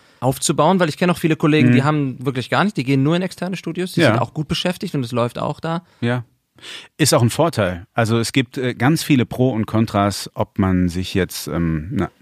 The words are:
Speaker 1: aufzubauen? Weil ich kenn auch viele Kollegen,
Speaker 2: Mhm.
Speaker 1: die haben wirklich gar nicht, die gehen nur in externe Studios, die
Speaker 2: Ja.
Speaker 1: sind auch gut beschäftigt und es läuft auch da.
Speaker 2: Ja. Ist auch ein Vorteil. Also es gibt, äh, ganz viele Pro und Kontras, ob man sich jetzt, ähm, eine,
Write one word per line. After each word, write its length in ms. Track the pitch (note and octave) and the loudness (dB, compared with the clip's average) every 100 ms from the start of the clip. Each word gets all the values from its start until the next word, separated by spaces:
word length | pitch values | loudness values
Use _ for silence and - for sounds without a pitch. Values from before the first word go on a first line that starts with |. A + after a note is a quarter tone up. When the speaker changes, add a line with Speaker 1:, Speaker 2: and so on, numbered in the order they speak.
| _ - | _ -4
Speaker 1:
aufzubauen? 600 | B2+ C3+ - D3+ D3+ F#3+ | -4 -2 -2 2 4 4
Weil 80 | E3+ | 2
ich 80 | - | 0
kenn 140 | F3+ | 0
auch 80 | E3+ | 0
viele 180 | E3 D#3 | 0 0
Kollegen, 320 | D#3+ D3+ B2 | 2 4 6
Speaker 2:
Mhm. 20 | |
Speaker 1:
die 100 | B2 | 4
haben 420 | C#3 D3+ C#3 B2+ | 2 0 -2 -4
wirklich 260 | B2+ B2+ A2+ | -4 -4 -2
gar 140 | B2+ | 0
nicht, 120 | F#3+ - | 0 -2
die 80 | |
gehen 180 | B2+ C3+ | 0 2
nur 140 | C#3 F3 | 2 0
in 60 | |
externe 340 | F#3 - F3+ F#3 | -2 -6 -8 -6
Studios, 360 | - E3 F#3 | -8 -6 -4
die 80 | - | 2
Speaker 2:
Ja. 120 | D3 | 4
Speaker 1:
sind 80 | A2+ | 4
auch 120 | A#2+ | 0
gut 140 | - D3 | -6 -6
beschäftigt 460 | E3+ F3+ F3+ G3 | -4 -4 -4 -6
und 100 | D3 | -4
es 80 | A#2 | -4
läuft 260 | A#2+ A#2 - | -2 -2 -2
auch 220 | A#2 D3 | -6 -6
da. 240 | D#3+ E3 - - | -6 -6 -8 -6
Speaker 2:
Ja. 240 | A#2+ B2 A#2 _ _ _ - - - - | -2 -2 -6 _ _ _ -18 -18 -12 -2
Ist 180 | D3+ | 2
auch 80 | C3+ | 4
ein 80 | A#2 | 4
Vorteil. 560 | - E3 - F#2 F2+ - | 2 0 2 -2 -2 -6
Also 240 | - A2 A#2 | -2 0 0
es 140 | A2+ | 0
gibt, 260 | - A#2 - | -2 -2 -4
äh, 160 | B2+ | -6
ganz 300 | - B2 D#3+ | 0 2 2
viele 220 | - C#3 A2+ | 2 2 2
Pro 240 | - B2+ | 0 0
und 160 | A2+ G#2 | 0 -2
Kontras, 640 | A2 A2+ G#2 G2+ G2+ - | 0 0 2 0 -2 -10
ob 240 | - G#2+ - | -6 -6 0
man 300 | F#2+ F#2 F2+ | 2 2 0
sich 260 | E2+ F#2 | -2 -4
jetzt, 320 | G2 F2 - - | -2 -2 -4 -6
ähm, 440 | E2+ E2 D#2+ E2 | -4 -2 -4 -4
eine, 180 | A2 E2 _ | -4 -6 _